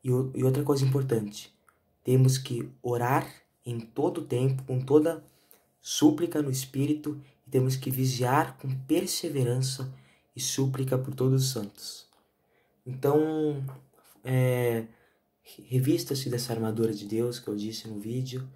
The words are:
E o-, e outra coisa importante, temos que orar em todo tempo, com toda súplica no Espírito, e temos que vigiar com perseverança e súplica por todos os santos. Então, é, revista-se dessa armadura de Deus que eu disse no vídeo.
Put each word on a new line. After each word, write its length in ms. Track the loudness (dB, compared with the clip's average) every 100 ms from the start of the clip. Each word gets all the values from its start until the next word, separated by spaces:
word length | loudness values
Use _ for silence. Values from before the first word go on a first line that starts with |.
E 80 | 0
o-, 200 | 0 0
e 80 | 0
outra 220 | 2 2
coisa 220 | 2 2 2
importante, 680 | 2 0 -2 -2 -10 -18 _ _ _ _ _
temos 360 | 2 6 6 4
que 340 | -4 -8 -8 -8
orar 480 | -4 0 2 0 0 -16 _ _ -8
em 120 | -8
todo 460 | -6 -2 -2 -2
tempo, 400 | -4 0 2 0
com 160 | -2 -4
toda 420 | 4 4 4 -2 -12 _ _ -20 _ _
súplica 600 | -8 4 4 4 0 0
no 80 | -2
Espírito, 720 | -4 -4 -2 0 0 -2 -10 -14 _ -2
e 40 |
temos 260 | 0 2 0
que 160 | -2
vigiar 680 | 0 0 0 2 2 2 -4
com 160 | -6 -6 0
perseverança 1080 | 0 0 -4 -4 0 0 0 -2 -4 -8 -12 -20 _ _
e 60 | -8
súplica 580 | -4 0 0 0 0 -2
por 160 | -2
todos 300 | 0 2 4
os 80 | 2
santos. 560 | -2 -8 -12 -16 -16 -20 _ _ _ _ _ _ _ -12
Então, 800 | -2 2 4 2 0 0 -2 -6 -10 _ _ _ -14
é, 640 | 0 2 4 2 0 0 -6 _ _ _ _ _
revista-se 880 | -20 -20 -2 0 2 0 0 -4 -2
dessa 240 | -4 -4
armadura 400 | -2 -2 0 0
de 120 | 0 -4
Deus 320 | -2 -2 -4
que 120 | -6
eu 60 | -6
disse 340 | -6 -8 -10
no 100 | -10
vídeo. 480 | -6 -6 -4 -8 -12